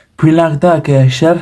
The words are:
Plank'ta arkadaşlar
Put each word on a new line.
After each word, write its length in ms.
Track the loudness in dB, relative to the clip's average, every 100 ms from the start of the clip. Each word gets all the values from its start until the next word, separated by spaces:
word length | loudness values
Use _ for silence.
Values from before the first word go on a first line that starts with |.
| _ -2
Plank'ta 540 | 0 2 0 0 0
arkadaşlar 680 | 0 0 0 0 0 0 -2